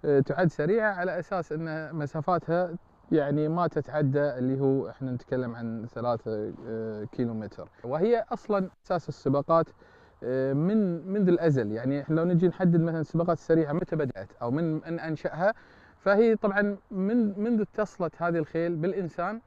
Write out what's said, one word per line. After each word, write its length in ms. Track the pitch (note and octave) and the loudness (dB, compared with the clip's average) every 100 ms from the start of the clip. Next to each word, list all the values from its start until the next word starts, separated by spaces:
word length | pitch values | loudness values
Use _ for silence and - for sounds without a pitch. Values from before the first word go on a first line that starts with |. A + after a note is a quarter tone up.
| - | 4
آه، 140 | C#3+ | 4
تعد 320 | C3+ D3 F3+ | 4 2 0
سريعة 420 | - D3+ A3 G#3+ | 2 0 2 0
على 260 | F#3+ F#3 E3+ | 0 -4 -4
أساس 320 | - F#3+ D#3+ | -4 -6 -4
أن 440 | D3+ E3 D#3 D#3 D#3+ | -6 -6 -6 -6 -6
مسافاتها 720 | C#3+ D#3+ D3+ F3 - E3+ F3+ E3+ _ _ - | -4 -4 0 0 2 0 0 -6 _ _ 0
يعني 360 | D#3 C#3+ D3 D3+ | 2 2 0 0
ما 200 | E3+ E3+ | 0 0
تتعدى 520 | D#3 C#3 D3+ C#3+ C#3+ | -2 -4 0 2 2
اللي 420 | C#3+ B2+ B2+ C3+ | 0 0 -2 2
هو 280 | C#3 C3+ G#2 | 2 2 -2
إحنا 220 | - C3 | -8 -6
نتكلم 440 | B2 - B2+ B2 A#2 | -8 -4 -4 -2 -6
عن 300 | A#2 A2+ A2 A#2 | -8 -8 -8 -6
ثلاثة، 580 | A#2+ A#2 - G#2+ G#2+ - A#2 | -2 -2 -4 -6 -6 -8 -10
آه، 360 | A2+ A2 G#2+ | -8 -6 -8
كيلو 300 | G#2+ - A#2+ | -10 -4 -4
متر، 360 | A2 G#2 - E2 _ | -4 -10 -12 -18 _
وهي 420 | A#2+ D3 G#3 A#3 G#3+ | -6 -2 2 0 0
أصلًا 360 | A#3+ - G3+ F#3+ _ - | -8 -2 -2 -2 _ -4
أساس 240 | - - | -4 -4
السباقات، 560 | - - F2+ C#3 E3 D#3+ - - - - _ | -6 0 0 4 2 2 -6 -20 -20 -20 _
آه، 300 | A#2+ C3 C3+ | -4 0 0
من، 540 | C#3 E3+ A3 G3 E3+ F3 | 2 2 2 0 -2 -4
منذ 140 | G3+ F#3 | 0 4
الأزل. 440 | F3 E3 C3+ G#2 | 4 4 2 0
يعني 300 | G#2+ C3 C#3+ | -2 -2 -2
إحنا 140 | C#3 D#3 | 0 0
لو 100 | E3+ | 2
نجي 220 | E3+ F3+ | 4 2
نحدد 340 | - F3+ E3+ | 2 2 4
مثلًا 200 | E3 D#3+ | 2 -2
السباقات 360 | D3+ E3 E3+ E3 | -2 -2 0 -2
السريعة 360 | - E3 D3+ | 2 2 4
متى 220 | C#3+ F#3 D#3+ | -2 -2 -2
بدأت 320 | C#3+ F#2+ G2 - | -2 -4 -14 -6
أو 100 | A#2+ | -2
من، 220 | C#3 E3+ | 0 0
من 260 | D#3 D#3+ E3+ | -2 -4 -8
أنشأها، 540 | D#3+ D3+ F3 D3+ F#3+ A3+ - - - _ | -6 -6 -6 0 0 0 -12 -20 -20 _
فهي 380 | - G3+ A3+ A3 | 2 4 6 4
طبعًا 420 | G#3+ G3 G#3 G3 _ | 2 2 0 -2 _
من، 480 | G3 G3 A#3+ A3 G3 | -2 0 2 2 0
منذ 220 | G#3+ A#3 | 0 0
اتصلت 600 | G3+ - G#3+ - E3+ - | 0 -2 -6 -4 -6 -2
هذه 160 | E3+ E3+ | -2 0
الخيل 380 | D3+ E3 E3+ E3+ | -2 -2 -2 0
بالإنسان 680 | E3+ F#3+ F3 - F3 A3 | -2 -2 -6 -4 -6 -6